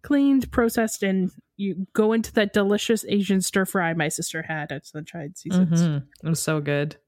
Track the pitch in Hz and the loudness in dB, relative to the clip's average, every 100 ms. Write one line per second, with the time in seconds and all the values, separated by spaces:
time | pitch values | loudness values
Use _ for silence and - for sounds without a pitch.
0 | - 285 277 269 226 - 233 233 220 - | 0 2 4 4 2 0 2 2 -2 -2
1 | 196 190 180 - _ - 196 175 190 - | 0 0 -2 -6 _ -8 -6 -4 -4 2
2 | 214 226 220 - 208 208 196 208 - 220 | 2 2 0 0 2 2 2 0 0 -2
3 | - 202 190 190 180 196 185 196 165 165 | 0 -2 2 0 2 0 0 0 -2 -2
4 | 151 - 170 160 160 156 147 139 - 151 | -2 -4 -6 -8 -8 -8 -6 -10 -10 -14
5 | 156 175 147 - - 180 180 165 170 143 | -12 -12 -12 -12 -2 2 4 4 2 0
6 | - _ 156 165 - 156 147 143 147 - | -6 _ -4 -2 0 -2 0 -2 -2 -8